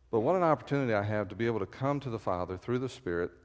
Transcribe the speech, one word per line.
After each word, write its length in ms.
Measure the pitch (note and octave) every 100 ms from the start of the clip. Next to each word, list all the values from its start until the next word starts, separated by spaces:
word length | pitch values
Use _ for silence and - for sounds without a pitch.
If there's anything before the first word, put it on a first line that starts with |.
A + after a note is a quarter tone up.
| _
But 120 | A2+
what 140 | B2+ F#3
an 60 |
opportunity 520 | E3+ D3 - C#3+ B2+
I 100 | G#2+
have 240 | G#2 G#2+ G2+
to 60 | G2
be 100 | A#2
able 140 | A2
to 80 | F#2+
come 320 | - C3+ C#3+
to 100 | C#3
the 80 | A2
Father 400 | - F2+ F2 F#2
through 220 | - B2
the 100 | B2+
Spirit 400 | - F2+ E2+ F2+ -